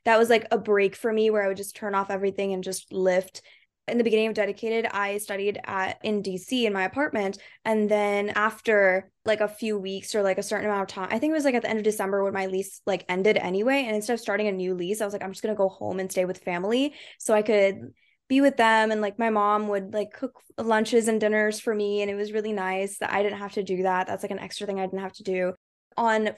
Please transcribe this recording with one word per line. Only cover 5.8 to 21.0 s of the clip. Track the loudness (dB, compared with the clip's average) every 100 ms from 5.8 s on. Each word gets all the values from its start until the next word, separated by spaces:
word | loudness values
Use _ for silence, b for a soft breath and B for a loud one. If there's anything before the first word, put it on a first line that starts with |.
| -4 -4
in | -2 -2
D | -2 -6
C | -4 0 0
in |
my | 0
apartment. | -2 0 -2 0 -4 -6 B B
And | -2 2 2
then | 2 2 0 0
after, | 0 0 0 2 4 6 4 -2 _
like, | -2 0
a | 0
few | -2 -4 -4
weeks | -4 -8 -4
or, | 0
like, | 0 0
a |
certain | -2 -2 0
amount | -2
of | -2
time, | -6 -4
I | 0
think | 0
it |
was, | 2
like, | 2
at | 2
the | 0
end | 0
of |
December | 0 0 0 0
when | 0
my | -2 -2
lease, | -4 -6 -6
like, | -4 -4 -2
ended | 2 4 2
anyway. | 2 0 2 0 0
And | -2
instead | -2
of | -4
starting | -2 -2 0
a |
new | -2 -2
lease, | -2 -2 -2
I |
was | -4
like, | -6
"I'm | -8
just | -6
gonna | -4
go | 0 0
home | -2 -6 -6
and | -4
stay | -2
with | -2 -4
family | -4 -4 0 0 0 B B B
so | 0
I | 2
could | 4 4 4 2 -12 -18 _ _ 0
be | 4
with | 6 6
them." | 4 6 4
And, | 0
like, | -2 -2
my | 0
mom | 2 4 2 2
would, | -2 -2
like, | -4 -6
cook | -6 -10 -10 _ -6
lunches | 0 2 4 2